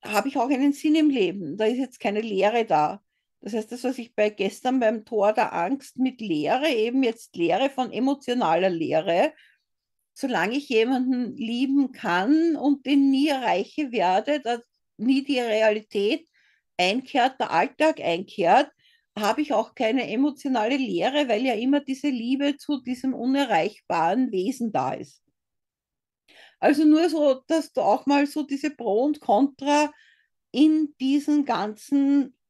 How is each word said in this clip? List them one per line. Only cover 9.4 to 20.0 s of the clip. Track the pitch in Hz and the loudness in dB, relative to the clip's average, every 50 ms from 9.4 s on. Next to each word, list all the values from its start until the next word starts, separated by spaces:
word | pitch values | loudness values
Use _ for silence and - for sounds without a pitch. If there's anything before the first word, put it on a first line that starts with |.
| - _ _ _ _ _ _ _ _ _ _ _ _ _ | -20 _ _ _ _ _ _ _ _ _ _ _ _ _
solange | _ - - 247 247 175 170 196 240 | _ -8 -6 -2 -2 0 0 0 -2
ich | 285 285 - | -4 -4 0
jemanden | 247 220 226 247 262 254 254 254 262 247 247 208 - | 0 2 2 2 0 -2 0 -2 -2 -2 -4 -6 -6
lieben | - 226 220 233 240 269 277 269 285 277 254 | -8 -8 -6 -2 -2 0 0 2 0 0 0
kann | 262 - - 208 175 180 190 233 302 320 330 339 311 | -4 -8 -4 -2 0 0 2 2 2 2 2 2 0
und | - - 294 285 277 _ | 0 0 0 0 0 _
den | 254 294 277 277 277 | 0 2 4 4 4
nie | 269 269 285 311 | 2 2 2 0
erreichen | 285 262 254 214 175 180 220 - - - 302 254 | 0 0 0 0 0 0 -2 -4 -6 -6 -6 -4
werde, | 226 226 175 180 185 196 220 277 294 294 | -2 0 0 2 2 0 0 0 -4 -2
da | 277 226 240 233 233 _ _ _ _ _ _ | -2 -4 -6 -6 -6 _ _ _ _ _ _
nie | - 208 247 269 269 269 | -6 0 0 0 0 0
die | - 285 247 | -2 -2 -2
Realität | 240 226 208 214 220 220 214 214 214 _ - 208 202 208 285 320 - _ _ _ _ _ _ _ _ _ _ - | 0 0 0 2 2 2 2 0 -6 _ -4 -2 0 0 -2 -2 -6 _ _ _ _ _ _ _ _ _ _ -2
einkehrt, | 180 185 208 262 262 - - 277 240 262 262 _ | 0 0 0 -2 -6 -2 0 2 2 2 0 _
der | 226 - | -6 -2
Alltag | - 165 190 277 - _ 302 320 311 311 | 0 0 0 0 0 _ 0 0 0 0
einkehrt, | - 165 170 175 190 - - - 180 165 190 254 294 - _ _ _ _ _ _ _ _ _ 202 | -2 -4 -4 -4 -6 -10 -6 -2 2 4 4 4 4 0 _ _ _ _ _ _ _ _ _ -4
habe | 214 202 233 - | -2 -2 -2 -2
ich | 302 - | -2 -2
auch | 269 208 220 - _ | 0 -2 -2 -4 _
keine | - 254 220 226 262 | -2 -2 0 0 0